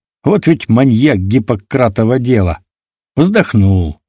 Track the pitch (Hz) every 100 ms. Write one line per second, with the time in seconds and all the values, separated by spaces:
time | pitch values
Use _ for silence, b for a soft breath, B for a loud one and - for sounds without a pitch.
0 | _ _ 139 196 - 165 - 113 135 113
1 | 147 110 95 120 113 110 - 135 120 98
2 | 113 127 123 123 90 78 _ _ _ _
3 | _ - 170 214 180 110 98 95 82 76